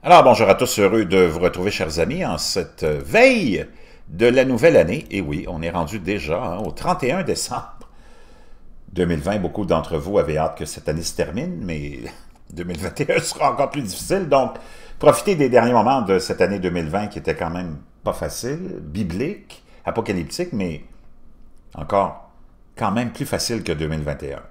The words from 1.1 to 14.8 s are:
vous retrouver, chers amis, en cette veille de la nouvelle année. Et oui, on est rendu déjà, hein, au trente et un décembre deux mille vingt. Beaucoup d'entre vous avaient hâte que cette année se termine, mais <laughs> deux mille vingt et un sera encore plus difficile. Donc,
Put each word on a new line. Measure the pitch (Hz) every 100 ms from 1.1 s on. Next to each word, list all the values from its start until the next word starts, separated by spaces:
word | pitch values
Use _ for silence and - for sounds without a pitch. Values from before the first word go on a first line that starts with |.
| 95
vous | 87 80
retrouver, | 87 87 92
chers | - 80 78
amis, | 82 160 160
en | 90
cette | - 101 85 -
veille | 80 73 73 185 262 247 156 85 - - - - -
de | 85 117
la | 127
nouvelle | 131 123 151 131
année. | 82 78 -
Et | 98
oui, | 80 76 -
on | 85
est | 82
rendu | 87 80 107
déjà, | 87 101 71 85
hein, | 117 87
au | 110
trente | - - 175 127
et |
un | 170
décembre | 151 92 - - - - - - - - - - - - - - -
deux | - 87
mille | 80
vingt. | 73 104
Beaucoup | 85 90 95
d'entre | 85 78 80
vous | 76 98
avaient | 76 76
hâte | 78 -
que | 78
cette | - -
année | 78
se | 82 -
termine, | 78 85 170 170
mais | 92 78 71 69 58 -
<laughs> | - - -
deux | 78 87
mille | 85
vingt | 92 -
et | 147 190
un |
sera | - - 143
encore | 117 139
plus | 143
difficile. | 113 - - 190 170
Donc, | 139 123 - - -